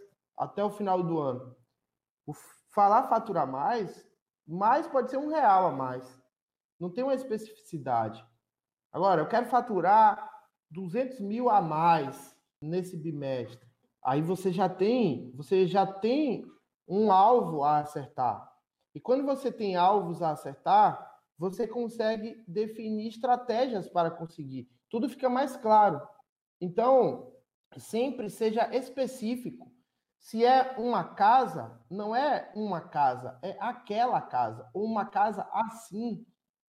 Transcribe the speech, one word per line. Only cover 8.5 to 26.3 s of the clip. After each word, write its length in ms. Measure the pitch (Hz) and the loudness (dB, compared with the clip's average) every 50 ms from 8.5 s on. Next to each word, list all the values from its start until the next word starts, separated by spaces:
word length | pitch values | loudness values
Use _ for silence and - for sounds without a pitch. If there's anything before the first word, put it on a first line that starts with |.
| _ _ _ _ _ _ _ _ - | _ _ _ _ _ _ _ _ -6
Agora, 300 | 147 180 196 185 160 156 | 0 2 2 2 2 2
"Eu 60 | 156 | 0
quero 180 | - 220 240 | 0 -2 0
faturar 840 | 233 254 240 240 247 214 185 165 180 202 220 220 214 202 - - - - - _ _ _ _ _ _ | 2 0 0 0 0 -2 0 4 4 6 8 8 6 4 2 -6 -16 -18 -20 _ _ _ _ _ _
duzentos 500 | 156 175 190 175 160 233 269 254 262 - | -14 -12 -10 -6 -4 -4 -4 -4 -6 -8
mil 280 | 202 196 214 233 247 240 | -8 -6 -4 -2 0 4
a 120 | 214 202 | 4 4
mais 760 | 175 160 156 151 165 170 170 160 143 135 131 - - - _ _ _ _ _ - | 2 2 0 2 4 4 4 4 2 -2 -8 -12 -18 -20 _ _ _ _ _ -14
nesse 360 | - 151 165 185 180 180 - | -10 -6 -4 -4 -6 -6 -10
bimestre." 680 | 170 151 165 156 147 139 135 131 127 117 - - - _ _ _ _ _ _ _ _ - | -10 -8 -8 -8 -6 -4 -4 -4 -4 -6 -8 -12 -18 _ _ _ _ _ _ _ _ -4
Aí 200 | - 135 147 160 | -2 0 0 0
você 300 | 160 185 175 - 196 175 | -2 -2 -2 -2 -2 0
já 160 | 180 196 185 | 2 0 0
tem, 640 | 185 - 185 214 240 254 233 180 131 117 - - - | 0 0 0 2 2 2 2 0 0 -2 -8 -12 -14
você 320 | 135 147 - 196 190 190 | -12 -4 0 2 4 4
já 200 | 170 165 196 190 | 4 4 2 2
tem 580 | 190 190 - - 220 254 294 311 277 208 - - - - _ _ _ _ _ _ | 0 0 -4 -2 0 0 0 0 0 -2 -4 -8 -14 -20 _ _ _ _ _ _
um 240 | - 180 202 220 214 | -4 -2 2 4 4
alvo 540 | 190 185 196 220 247 240 202 170 165 147 139 | 6 6 8 8 6 4 2 0 -2 0 2
a 140 | 147 151 151 | 2 2 2
acertar. 760 | 147 147 - 156 135 123 - - 127 120 104 104 - - _ _ _ _ _ _ _ _ - | 0 -2 -8 -10 -10 -10 -6 -4 -2 -2 -2 -4 -8 -18 _ _ _ _ _ _ _ _ -18
E 60 | 151 | -10
quando 240 | - - 247 277 285 | -2 0 0 0 0
você 260 | 277 277 269 277 247 | -2 -2 -2 -4 -6
tem 240 | - - 220 202 185 | -6 -4 -4 -2 2
alvos 480 | 175 175 185 208 208 185 170 170 151 170 | 4 4 4 4 4 0 -2 -6 -4 -2
a 80 | 156 | -4
acertar, 800 | 151 143 - 143 139 - - 165 185 208 214 185 156 - - - - _ _ _ _ | -4 -4 -8 -12 -12 -6 0 4 6 6 6 4 2 -2 -12 -18 -20 _ _ _ _
você 300 | - 160 190 180 180 233 | -8 -6 -6 -4 -4 -6
consegue 800 | 220 226 240 240 226 226 226 226 220 220 214 208 226 - - - | -6 -4 -6 -6 -6 -6 -4 -2 -2 -2 -4 -6 -10 -12 -14 -16
definir 640 | - 165 208 220 214 220 220 226 220 214 214 214 226 | -10 -4 -4 -4 -4 -6 -10 -8 -6 -6 -6 -6 -8
estratégias 800 | 220 - - 254 247 247 247 - 220 226 254 277 233 196 170 - | -10 -4 0 0 0 0 0 -2 0 0 0 0 -2 -6 -6 -4
para 220 | - 175 170 165 | -2 0 0 0
conseguir. 580 | 165 - 165 160 - - 147 135 131 131 117 _ _ _ _ _ | -2 -6 -12 -14 -12 -14 -14 -12 -12 -12 -14 _ _ _ _ _
Tudo 200 | - 233 240 269 | -4 -4 -4 -4
fica 200 | 220 - - 254 | -4 -2 -2 -2
mais 280 | 247 254 277 269 - | 0 0 -2 -2 -4
claro. 440 | - - 220 214 214 208 196 160 135 - - - _ _ _ | -4 0 4 6 6 6 6 4 0 -8 -12 -20 _ _ _